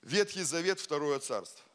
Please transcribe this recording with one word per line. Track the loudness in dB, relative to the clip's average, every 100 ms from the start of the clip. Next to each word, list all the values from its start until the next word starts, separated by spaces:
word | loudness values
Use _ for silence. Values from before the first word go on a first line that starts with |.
Ветхий | 0 2 2 0
Завет, | -2 0 2 0
Второе | 0 0 0 0
Царство. | 0 -4 -4 -16 -20